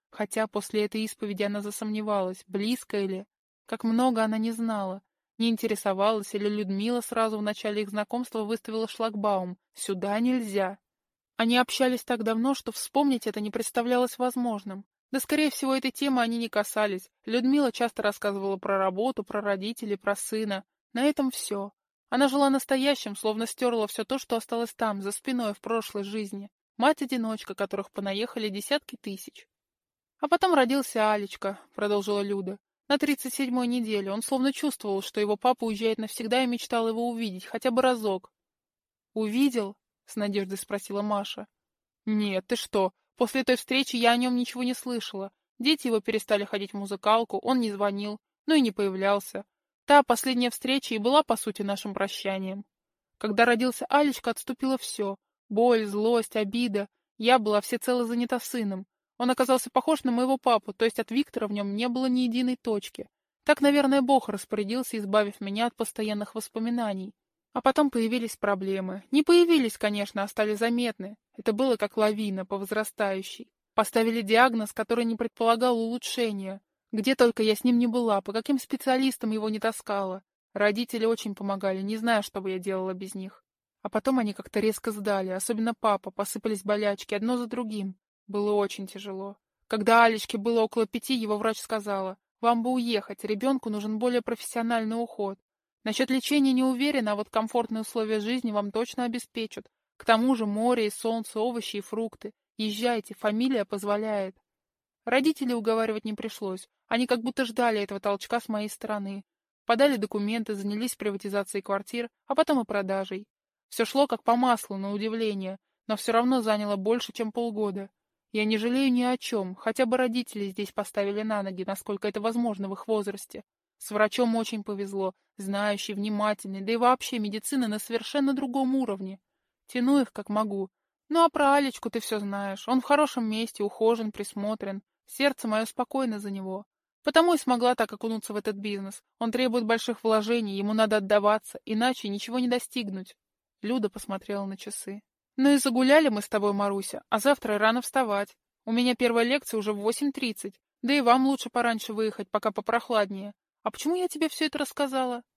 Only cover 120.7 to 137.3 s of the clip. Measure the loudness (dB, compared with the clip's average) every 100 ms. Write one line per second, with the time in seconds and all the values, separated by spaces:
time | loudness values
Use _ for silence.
120.7 | -4 -4 -2 -2 -2 -2 -2 -4 -6 -6
121.7 | -6 -6 -4 -4 -2 -2 0 -2 -2 -6
122.7 | -8 -2 -2 -2 -8 -12 -16 -16 _ _
123.7 | _ -6 2 2 2 0 0 -2 -6 -6
124.7 | -6 -6 -4 -4 -6 _ -12 -6 -2 0
125.7 | -2 -4 -4 -2 0 0 -2 -6 -8 -2
126.7 | 2 4 2 0 -4 -4 -4 -2 0 0
127.7 | -2 -4 -4 -2 0 2 2 0 0 0
128.7 | 0 0 -4 -8 -12 _ _ _ _ _
129.7 | 0 4 4 2 -4 -4 -2 0 -2 -6
130.7 | -10 _ _ _ 4 4 4 4 4 4
131.7 | -2 -6 -6 -4 -4 -4 -6 -6 -8 0
132.7 | 0 4 4 4 0 -2 -2 -4 -4 -4
133.7 | 2 2 4 0 -6 -8 -6 -4 -4 -6
134.7 | -8 -12 _ _ 0 0 2 -2 -2 -2
135.7 | -4 -4 -2 -2 -2 -6 -8 -8 -10 -12
136.7 | _ _ _ 4 6 6